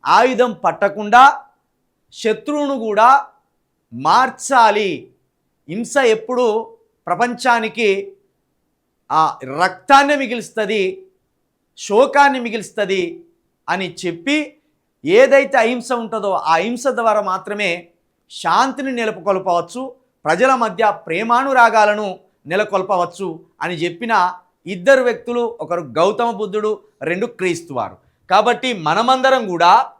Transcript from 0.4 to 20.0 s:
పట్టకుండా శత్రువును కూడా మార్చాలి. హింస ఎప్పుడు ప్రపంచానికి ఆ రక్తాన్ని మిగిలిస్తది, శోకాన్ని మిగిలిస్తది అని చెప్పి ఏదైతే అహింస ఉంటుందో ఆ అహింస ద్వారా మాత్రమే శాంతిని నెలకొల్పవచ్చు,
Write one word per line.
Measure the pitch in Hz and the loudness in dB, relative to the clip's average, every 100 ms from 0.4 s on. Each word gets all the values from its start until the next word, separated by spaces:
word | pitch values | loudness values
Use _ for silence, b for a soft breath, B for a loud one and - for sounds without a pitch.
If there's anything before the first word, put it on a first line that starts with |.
| 247 | 0
పట్టకుండా | 190 180 165 202 202 208 240 269 - - _ _ _ _ _ _ | 0 -4 0 -4 -4 4 8 8 6 -14 _ _ _ _ _ _
శత్రువును | - 220 226 285 294 285 269 | -6 -4 -4 -4 -4 -2 -4
కూడా | 220 202 233 269 - _ _ _ _ _ _ | -2 4 6 4 0 _ _ _ _ _ _
మార్చాలి. | 117 147 208 254 - - 262 220 208 202 143 - _ _ _ _ _ - | -6 0 2 2 -4 -2 4 4 2 -2 -6 -12 _ _ _ _ _ -14
హింస | 185 226 285 | -10 -4 0
ఎప్పుడు | 254 220 220 247 247 214 220 - _ _ - | 2 0 -2 -2 0 -2 -6 -18 _ _ -8
ప్రపంచానికి | 175 240 240 262 233 220 220 220 196 196 - _ _ _ _ _ _ _ _ _ | -2 -2 -2 0 0 -2 -2 -2 -2 -6 -18 _ _ _ _ _ _ _ _ _
ఆ | 151 156 - 131 143 | 0 0 -2 -10 -2
రక్తాన్ని | 185 - - 269 285 285 | -2 -4 4 4 4 -2
మిగిలిస్తది, | 262 240 - - 214 220 190 190 - _ _ _ _ _ _ - | -2 -8 -8 -6 -2 -2 -2 -6 -18 _ _ _ _ _ _ -18
శోకాన్ని | - 208 269 285 285 262 | 0 2 4 4 2 2
మిగిలిస్తది | 233 220 196 - 196 190 170 - - _ _ _ - | -6 -8 -10 -6 -2 -2 -4 -8 -20 _ _ _ -6
అని | 180 185 - 180 | -4 -4 -6 -8
చెప్పి | 170 170 302 285 _ _ _ _ _ | -6 -2 -2 -4 _ _ _ _ _
ఏదైతే | 139 196 262 269 269 269 | 2 4 6 4 4 0
అహింస | 226 247 233 | 0 -2 -4
ఉంటుందో | 240 226 220 196 | -6 -4 -6 -4
ఆ | 180 - | -2 0
అహింస | 160 196 240 269 | 0 0 -4 -4
ద్వారా | 233 226 208 | 0 0 0
మాత్రమే | 196 185 202 208 202 175 170 _ _ _ _ | -2 -6 -6 -4 -4 -4 -10 _ _ _ _
శాంతిని | - 170 185 269 262 269 | -6 0 2 2 -2 -6
నెలకొల్పవచ్చు, | 240 226 185 170 190 190 175 170 247 262 - | -4 -4 -4 -2 -2 0 -2 -2 -10 -12 -16